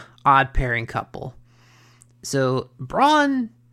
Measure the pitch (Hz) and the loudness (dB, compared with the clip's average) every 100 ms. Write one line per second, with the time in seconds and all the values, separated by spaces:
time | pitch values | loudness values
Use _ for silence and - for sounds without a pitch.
0 | - _ 143 135 131 - 127 117 113 120 | -8 _ 2 4 2 0 -2 -2 -6 -8
1 | - - 131 - _ _ _ _ _ _ | -10 -12 -14 -16 _ _ _ _ _ _
2 | _ _ - 139 131 127 - - 127 - | _ _ -6 -2 0 -2 -6 -12 -6 0
3 | 277 302 285 262 226 _ _ | 4 4 2 0 -4 _ _